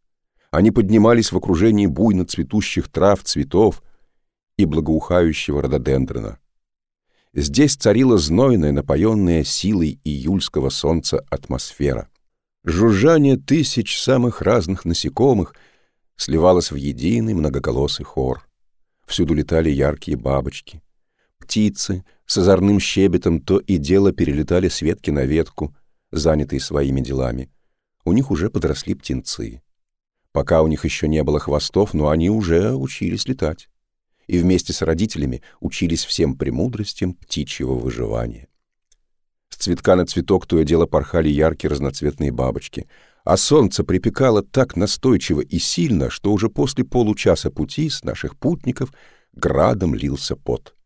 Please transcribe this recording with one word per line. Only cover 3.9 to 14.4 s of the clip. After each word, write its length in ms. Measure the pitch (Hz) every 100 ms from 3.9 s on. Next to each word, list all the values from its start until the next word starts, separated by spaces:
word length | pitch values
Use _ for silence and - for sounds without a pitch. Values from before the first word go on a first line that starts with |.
| - _ _ _ _ _ -
и 80 | 87
благоухающего 960 | 76 76 78 - 90 82 76 - 71
рододендрона. 800 | 67 69 64 67 65 - 53 - _ _ _ _ _ _ _ _ _
Здесь 420 | - 71 113 147 -
царила 420 | 113 110 131 107
знойная, 560 | 73 90 135 113 76
напоённая 720 | 69 - 71 107 110 90 82 71
силой 540 | - 92 104 78 71
июльского 640 | 76 73 67 98 - - 65
солнца 560 | - 76 82 - 69 -
атмосфера. 800 | 69 - 65 - - 71 58 - _ _ _ _ _ 87
Жужжание 720 | 85 113 98 139 165 139 131
тысяч 600 | - 156 147 - 104 -
самых 400 | - 131 120 -